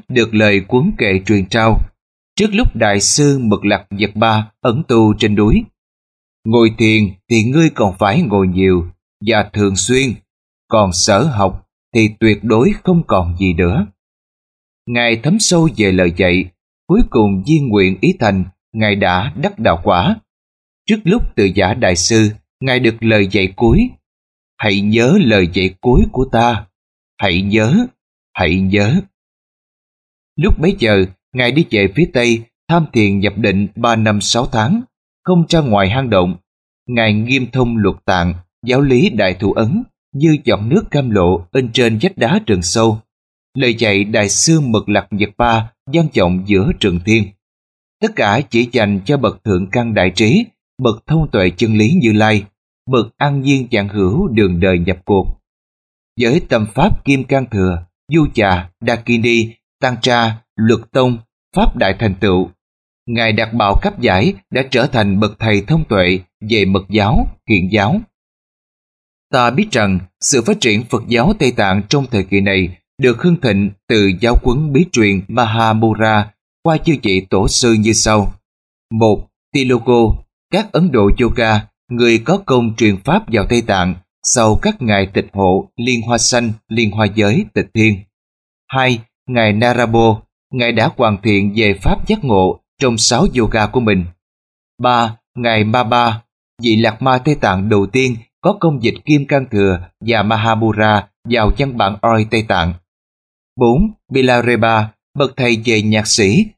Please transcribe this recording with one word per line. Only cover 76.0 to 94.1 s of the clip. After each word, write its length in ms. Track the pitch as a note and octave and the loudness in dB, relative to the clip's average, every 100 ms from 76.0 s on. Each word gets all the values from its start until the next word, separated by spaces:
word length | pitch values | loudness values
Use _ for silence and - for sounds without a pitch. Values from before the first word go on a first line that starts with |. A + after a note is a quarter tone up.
| A2 G#2+ G#2 - _ _ | 0 0 -2 -8 _ _
qua 140 | E3 D#3 | -2 -2
chư 200 | E3+ D3 | 0 -2
vị 240 | G#2 F#2+ F#2+ | 0 -2 0
tổ 180 | G2 G#2+ | 0 0
sư 240 | - A#2+ | 0 2
như 200 | A2+ G#2+ | 2 2
sau. 400 | G#2 A2+ G#2+ F#2+ - _ _ _ _ _ | 0 0 0 0 -6 _ _ _ _ _
Một, 360 | A2 A2+ G2+ - _ _ | 0 2 2 -4 _ _
Tilogo, 640 | C#3+ B2+ B2 B2+ A#2+ A2 - - _ _ | -2 0 0 2 2 2 0 -6 _ _
các 220 | F#3 G#3+ | -4 -2
Ấn 200 | D3+ F3+ | 0 2
Độ 180 | B2 G2+ - | 2 2 2
Yoga, 460 | A#2 A2+ A2+ G#2+ A2 _ - | 0 0 0 -2 -4 _ -10
người 280 | A#2+ A#2+ A2+ | -2 2 2
có 240 | A2+ G3 - | 0 -4 0
công 280 | B2+ A#2 A2 | 0 0 0
truyền 200 | A2 G2 | 0 0
pháp 260 | - G3 G3+ | -2 -2 -2
vào 140 | A2 F#2+ | -4 0
Tây 140 | A#2+ | -2
Tạng 320 | A2+ G2 F2+ F2+ - _ | 0 -2 -2 -4 -12 _
sau 360 | - - A2 G#2 | -4 0 2 2
các 200 | G#2 G#2+ | 0 -4
ngài 240 | A#2+ G2+ G2 | -2 0 0
Tịch 200 | G2+ - | -4 -4
Hộ, 360 | G2 F#2+ F#2+ - - | -2 0 0 -2 -6
Liên 260 | A#2+ A#2+ | -4 -4
Hoa 160 | A2 A#2 | -2 -2
Xanh, 340 | - B2 A#2+ A2 _ | 0 0 -2 -6 _
Liên 220 | A2+ A2 | -4 -2
Hoa 160 | G2+ G#2+ | 0 -2
Giới, 300 | G#2+ G2+ C#3 G#3 | 0 0 0 -2
Tịch 160 | - F2+ | -4 -4
Thiên. 240 | G#2+ G#2+ G2 - _ _ _ _ _ _ | 0 0 0 -6 _ _ _ _ _ _
Hai, 300 | C3 B2+ A#2 - _ - | -2 0 -2 -6 _ -6
ngài 240 | A#2+ A2 | 0 2
Narabo, 680 | G#2 A#2+ A#2+ A#2 A2+ A2+ A2 - _ _ | 2 2 2 0 2 2 0 -6 _ _
ngài 200 | B2+ A#2+ | -4 -2
đã 180 | A2+ A2+ - | 0 -2 0
hoàn 260 | A2+ G2 | 0 0
thiện 300 | A2+ G2+ G2+ G#2+ | 0 0 0 0
về 180 | G#2 | 0
pháp 340 | G2 - G3+ - | 0 -2 -2 -2
giác 160 | G#3+ | -2
ngộ 360 | C#3 G2 F#2 - _ - | 0 2 2 -2 _ -4
trong 180 | C3+ A2+ | -2 0
sáu 280 | - B2 F#3 B2+ | 0 0 0 0
yoga 280 | G#2+ A2 G#2 | 0 0 -2
của 140 | B2+ | 0
mình. 240 | A2 F#2+ F2 | 0 0 -2